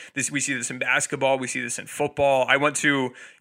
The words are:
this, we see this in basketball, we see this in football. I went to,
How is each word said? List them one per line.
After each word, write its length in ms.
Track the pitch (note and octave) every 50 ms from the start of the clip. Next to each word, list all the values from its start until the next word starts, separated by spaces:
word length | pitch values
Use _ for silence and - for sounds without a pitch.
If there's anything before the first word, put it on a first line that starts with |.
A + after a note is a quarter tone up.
| - - _
this, 180 | C#3 B2+ -
we 80 | D3 C#3
see 140 | B2+ - C#3
this 180 | B2 A#2 -
in 80 | C3 B2+
basketball, 580 | B2+ B2+ B2+ D3 - - - C3+ C3+ C3+ C3+
we 100 | C3 B2+
see 120 | B2 - B2+
this 180 | B2 A#2 -
in 80 | - -
football. 600 | - - - D3 C#3+ - - C#3+ C#3 C3+ C3 B2+
I 80 | - C3
went 220 | C#3 D3 D3+ C#3
to, 360 | - - D3+ C#3+ C#3 C3 B2 - - - - - _